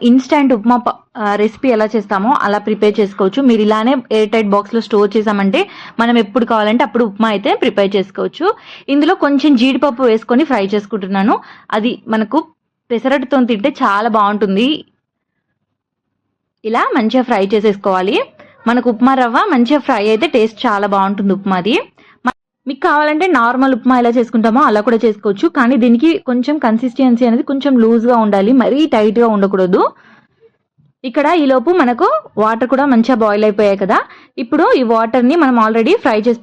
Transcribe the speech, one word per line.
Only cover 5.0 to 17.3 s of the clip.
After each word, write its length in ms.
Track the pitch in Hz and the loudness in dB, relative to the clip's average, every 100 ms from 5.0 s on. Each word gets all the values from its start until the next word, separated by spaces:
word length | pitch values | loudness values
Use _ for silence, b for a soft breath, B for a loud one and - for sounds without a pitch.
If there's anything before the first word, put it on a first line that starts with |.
| 208 214 | 0 0
చేసామంటే 440 | 214 202 196 277 392 B B - | -2 0 0 0 -4 B B -4
మనం 180 | 233 240 | 2 2
ఎప్పుడు 300 | 220 254 233 | 0 -2 0
కావాలంటే 340 | 226 208 240 285 | 0 0 0 0
అప్పుడు 180 | 233 233 | -2 -2
ఉప్మా 180 | 202 226 196 | -2 -2 0
అయితే 160 | 254 415 | -2 -2
ప్రిపేర్ 320 | 240 202 196 202 | -2 0 0 -2
చేసుకోవచ్చు. 500 | 190 196 190 - 370 480 B B - | -4 -6 -8 -4 -4 -4 B B -2
ఇందులో 260 | 285 311 370 | 0 2 0
కొంచెం 380 | 285 277 294 247 | 0 0 2 2
జీడిపప్పు 480 | 262 262 285 233 247 | 2 0 -2 0 0
వేసుకొని 340 | 220 - 247 311 | 0 0 -2 0
ఫ్రై 160 | 233 196 | -2 -2
చేసుకుంటున్నాను. 640 | 208 202 214 185 196 202 415 B B - 220 | -4 -4 -8 -4 -2 0 -2 B B -8 -4
అది 160 | 240 - - | -4 -6 -6
మనకు 320 | 220 208 285 - _ _ _ - | -4 -2 -4 -4 _ _ _ -8
పెసరట్టుతో 480 | 233 262 277 254 269 240 | -4 -2 -2 0 0 0
తింటే 240 | 214 277 285 | 0 -2 -2
చాలా 280 | 233 202 220 214 | -2 0 0 0
బాగుంటుంది. 500 | 202 208 208 196 254 311 - _ _ _ _ _ _ _ _ _ _ _ _ _ _ _ _ _ | 0 0 -2 0 -2 -4 -12 _ _ _ _ _ _ _ _ _ _ _ _ _ _ _ _ _
ఇలా 180 | 220 233 466 285 | -6 -4 -2 -2
మంచిగా 260 | 214 254 | 0 0
ఫ్రై 200 | 247 | 0